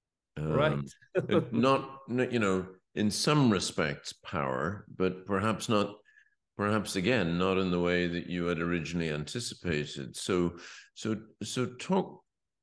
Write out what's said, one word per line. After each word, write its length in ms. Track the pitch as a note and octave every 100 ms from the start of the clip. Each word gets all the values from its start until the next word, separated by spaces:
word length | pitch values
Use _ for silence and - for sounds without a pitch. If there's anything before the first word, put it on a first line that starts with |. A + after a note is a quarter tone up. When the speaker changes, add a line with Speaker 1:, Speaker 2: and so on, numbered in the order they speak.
| _ _ _ -
Speaker 1:
Right. 340 | D#2 D#2 D3+
Speaker 2:
Um, 120 | C#3+ C#2 - _ F#3
it, 360 | - E3 -
Speaker 1:
<laughs> 120 | - C3+
Speaker 2:
not, 340 | C3+ - - -
n-, 200 | B2 B2+
you 60 | A#2+
know, 300 | G2+ F#2 F2+ - _
in 160 | - G#2+
some 400 | - - D3+ B2+
respects, 600 | F#2+ - - D#2 C#2+ -
power, 720 | - - F2 C#2 B1+ D#2+ G#2 - -
but 300 | F#2 - -
perhaps 420 | G2 A2 F#2+ -
not, 280 | G#2 G2+ - _ _ _ _ _ -
perhaps 380 | G#2 G#2+ - F#2+
again, 440 | F2+ B2+ E2+ F2
not 180 | F#2 F#2+
in 140 | F#2+
the 80 | F2
way 280 | F2 F2+ F2
that 200 | E2+ -
you 180 | F2 F2
had 140 | E2
originally 520 | E2+ F2 D2+ E2+ D#2+
anticipated. 1040 | D2 D2+ A#2+ - - F2+ D2+ D2 C#2+ B1+ -
So, 380 | - F#2 F2 E2+ - - -
so, 240 | - A2 A2 - -
so 240 | G#2 B2+ B2
talk, 560 | B2+ - F#3+ - - _ _ _ _